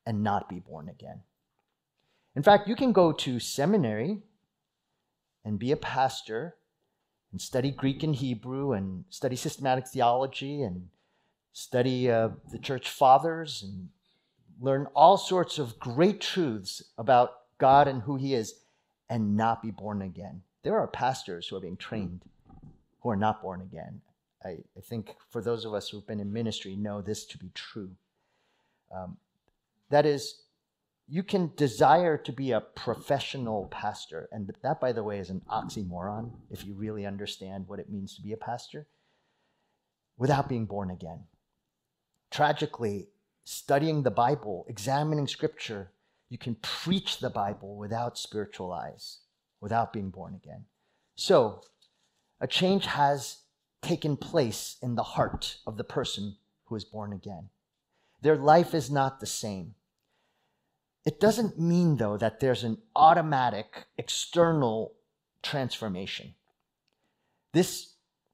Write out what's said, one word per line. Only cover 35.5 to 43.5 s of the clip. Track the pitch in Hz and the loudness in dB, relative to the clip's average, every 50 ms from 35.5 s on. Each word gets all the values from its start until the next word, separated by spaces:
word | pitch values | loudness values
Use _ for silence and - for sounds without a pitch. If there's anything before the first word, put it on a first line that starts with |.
oxymoron | 107 110 - 90 - 113 101 87 90 87 87 101 107 110 120 120 113 - - - | -6 -6 -6 -6 -8 -8 -8 -6 -6 -6 -6 -6 -6 -6 -8 -10 -12 -16 -18 -16
if | 101 95 - | -16 -14 -12
you | 98 101 | -12 -10
really | 95 107 110 107 107 101 | -8 -8 -8 -6 -6 -8
understand | 101 98 98 104 101 - - 95 95 95 98 95 | -8 -8 -8 -10 -10 -12 -12 -12 -12 -10 -10 -10
what | 95 101 98 | -10 -10 -12
it | - - | -10 -10
means | 104 101 98 98 - | -10 -10 -10 -10 -12
to | - | -14
be | 170 104 | -12 -10
a | 107 | -10
pastor, | 110 - 123 117 120 - - - 151 147 _ _ _ _ _ _ _ _ _ _ _ _ _ _ _ _ _ _ _ _ _ _ _ _ _ _ | -10 -8 -8 -8 -10 -10 -14 -16 -16 -18 _ _ _ _ _ _ _ _ _ _ _ _ _ _ _ _ _ _ _ _ _ _ _ _ _ _
without | - 123 131 147 135 139 - | -2 0 2 2 2 0 -2
being | 131 117 110 | -2 -4 -4
born | 98 101 101 98 92 | -4 -6 -6 -6 -6
again. | 90 85 85 82 82 80 104 - _ _ _ _ _ _ _ _ _ _ _ _ _ _ _ _ _ _ _ - | -8 -10 -12 -14 -14 -14 -18 -20 _ _ _ _ _ _ _ _ _ _ _ _ _ _ _ _ _ _ _ -8
Tragically, | - - 151 147 151 - 151 143 - - 120 107 101 98 90 - _ _ _ _ _ _ - | -2 2 2 2 2 0 -2 -6 -4 -4 -4 -4 -4 -4 -8 -12 _ _ _ _ _ _ -18
studying | - | -16